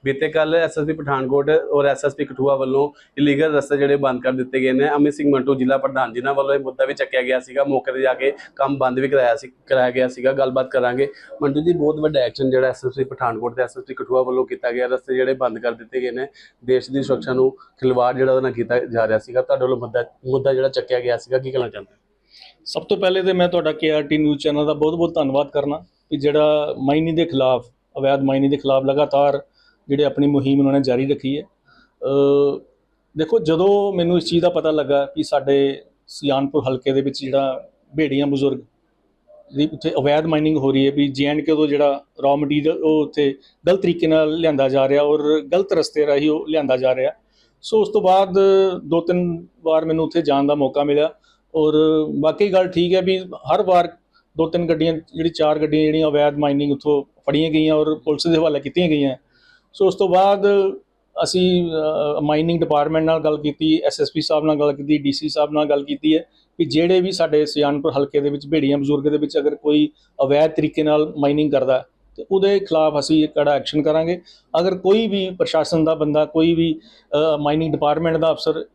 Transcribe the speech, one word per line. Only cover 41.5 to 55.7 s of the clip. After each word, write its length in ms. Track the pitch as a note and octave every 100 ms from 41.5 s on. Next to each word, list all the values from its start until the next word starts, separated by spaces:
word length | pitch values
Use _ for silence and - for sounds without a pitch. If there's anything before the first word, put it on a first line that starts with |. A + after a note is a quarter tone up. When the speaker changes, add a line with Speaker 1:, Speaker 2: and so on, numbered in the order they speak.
Speaker 2:
ਤੋਂ 120 | D3+ D3+
ਜਿਹੜਾ 380 | C#3+ D3 C#3 - - C#3
raw 140 | C#3+
material 440 | C#3+ D3 D3 E3+
ਉਹ 180 | D#3 D#3
ਉੱਥੇ 360 | C#3+ D3+ C#3+ C3+ _ _ E3+
ਗਲਤ 160 | F#3+
ਤਰੀਕੇ 240 | F#3+ E3+ E3
ਨਾਲ 280 | D#3+ D#3
ਲਿਆਂਦਾ 340 | D#3+ E3 C#3+ C3+
ਜਾ 200 | C3+ C3+
ਰਿਹਾ 140 | C#3+
ਔਰ 380 | D3 D3+ D3 D#3
ਗਲਤ 320 | C#3+ F3 F#3+
ਰਸਤੇ 340 | E3 D3+ D3+ D3
ਰਾਹੀਂ 240 | C#3+ D3+
ਉਹ 160 | D#3 D3+
ਲਿਆਂਦਾ 280 | D#3 C#3 B2+
ਜਾ 180 | B2+
ਰਿਹਾ। 160 | B2+ C3+ - _ _ _ _
ਸੋ 180 | - A3
ਉਸ 80 | G#3
ਤੋਂ 120 | G#3+
ਬਾਅਦ 380 | F3+ F#3+ G3 F#3 G3 F#3+ F#3+ F3+
ਦੋ 160 | C#3+ E3
ਤਿੰਨ 460 | E3+ F3+ F3 E3 F3 _
ਵਾਰ 220 | D#3+ D#3+
ਮੈਨੂੰ 200 | D#3+ D#3+
ਉੱਥੇ 180 | D#3+ E3+
ਜਾਣ 240 | D3+ C#3 C#3+
ਦਾ 80 |
ਮੌਕਾ 300 | D3 C3+ C#3+
ਮਿਲਿਆ 300 | D3 D3 D#3 - _ _ _
ਔਰ 200 | D#3+ D3+ D3+ D#3 D#3 D#3 C#3+
ਵਾਕਈ 320 | D3+ D3 G#3
ਗੱਲ 160 | F#3 F#3
ਠੀਕ 260 | F3 F3
ਹੈ 80 | F#3
ਵੀ 160 | F3+ F#3
ਹਰ 440 | F#3 - C3+ F3+
ਵਾਰ 260 | F#3 F3+ E3+ - _ _ _ -
ਦੋ 120 | D#3+
ਤਿੰਨ 200 | F3 E3
ਗੱਡੀਆਂ, 240 | D#3 D#3+
ਜਿਹੜੀ 360 | D#3+ - - E3
ਚਾਰ 300 | E3 D3+ D3+
ਗੱਡੀਆਂ 260 | D#3